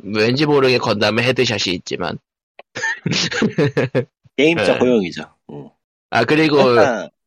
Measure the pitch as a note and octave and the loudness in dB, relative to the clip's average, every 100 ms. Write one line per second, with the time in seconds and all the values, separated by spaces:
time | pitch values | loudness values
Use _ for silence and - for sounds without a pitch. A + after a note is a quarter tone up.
0 | G2 G#2+ A2+ B2+ D3+ C#3+ C3 B2 A2+ G#2 | -6 0 0 2 2 2 4 2 0 0
1 | G#2+ A2 A#2+ B2+ A#2+ G2+ G2+ F2+ - - | 0 0 0 0 0 -2 -4 -6 -6 -8
2 | E2+ - _ _ _ - - - A5 - | -6 -8 _ _ _ -20 -20 -10 -8 -6
3 | - - - - A3 - C#3+ - B2+ C3+ | -6 -4 -4 -4 -4 0 -2 -2 -2 -4
4 | - _ _ - D3+ E3 F#2+ - B2+ A#2+ | -6 _ _ 0 0 2 0 2 2 2
5 | F2+ D2+ D#2 _ - D2 - _ _ _ | 0 -8 -14 _ -20 -18 -18 _ _ _
6 | _ A2+ A2+ D3+ D#3+ C#3+ C3 A#2+ B2+ G#2+ | _ -2 0 2 2 4 4 4 4 0
7 | E2 _ | -8 _